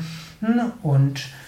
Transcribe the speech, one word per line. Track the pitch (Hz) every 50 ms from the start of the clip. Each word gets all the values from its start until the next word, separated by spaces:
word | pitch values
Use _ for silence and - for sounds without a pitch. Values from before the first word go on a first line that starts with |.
| - - - - - - - - 214
Hm, | 226 233 240 233 240 - - -
und | 156 139 135 139 139 135 - - - - - -